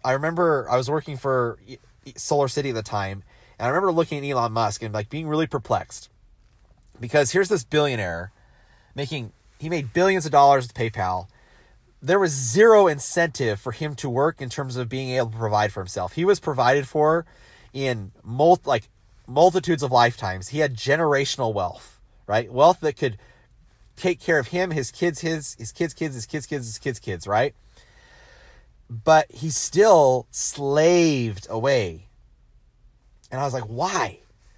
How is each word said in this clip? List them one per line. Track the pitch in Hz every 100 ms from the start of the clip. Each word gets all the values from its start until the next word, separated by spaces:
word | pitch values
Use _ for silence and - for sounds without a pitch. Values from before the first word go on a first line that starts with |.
I | 131
remember | 135 156 165 170 147 113
I | 127
was | 127
working | 151 151 131
for | 139 131 120 104 101
y-, | 131 _ _ -
y-, | -
Solar | - 147 135
City | 147 139
at | 117
the |
time, | 107 104 98 98 - _ _ -
and | 117
I |
remember | 156 196
looking | 165 165 147
at | 139
Elon | 131 117
Musk | 113 107 101
and, | 113
like, | 104 107
being | 147 160
really | 151 156
perplexed. | 139 - 104 - - - _ _ _ _ _ _ _ _ -
Because | 117 151 139
here's | 185 190
this | 196
billionaire | 120 151 147 120 92 85 92 _ _ _ _ _ _ -
making, | 139 151 117 - _ -
he | 156
made | 170 127
billions | 175 185 190 156
of |
dollars | 139 139 139 123
with |
PayPal. | - 113 107 92 92 90 _ _ _ _ _ _ _
There | 135 196
was | 180
zero | 139 123 139 220 214 190
incentive | 143 - - 165 - 120 101
for | 127
him | 113 151 135
to | 139
work | 123 151 160
in | 131
terms | 135 131 123
of | 117
being | 131 131
able | 127 117
to | 113
provide | 110 104 104
for | 101
himself. | 90 - 90
He | -
was | 180 196
provided | - 131 123 143 131
for | 151 151 165 160 - - - -
in | 135 135 117 101 -
mul-, | - 120 160 175
like, | - 120 - _ _ _ -
multitudes | 131 180 180 170 160
of | 135
lifetimes. | 123 120 - 98 92 92
He | 131
had | 147 117
generational | 135 151 160 139 139 - 120
wealth, | 101 90 - - _ _ _ -
right? | 107 107
Wealth | 123 160 180
that | 156
could | - 139 104 - _ _ _ _ _ _ -
take | 185 175
care | - 156
of | 123
him, | 180 185
his | 156 127
kids, | - 175 147
his, | 160 160 139 -
his | 117
kids' | - 170
kids, | - 160 127
his | 107
kids' | 156 -
kids, | 147 117
his | 110
kids' | 143 113
kids, | - 90 98
right? | 104 139 - _ _ _ _ _ - - - - - _ _ -
But | 117 160 160 151
he | - 156
still | 139 - 170 220 175 139 127 -
slaved | - - - 139 143 160 180 165 139 117 95 -
away. | 113 131 131 95 80 - _ _ _ _ _ _ _ _ _ _ _ -
And | 131
I |
was | 143
like, | 127 107
"Why? | 117 180 185 117 - _ _ _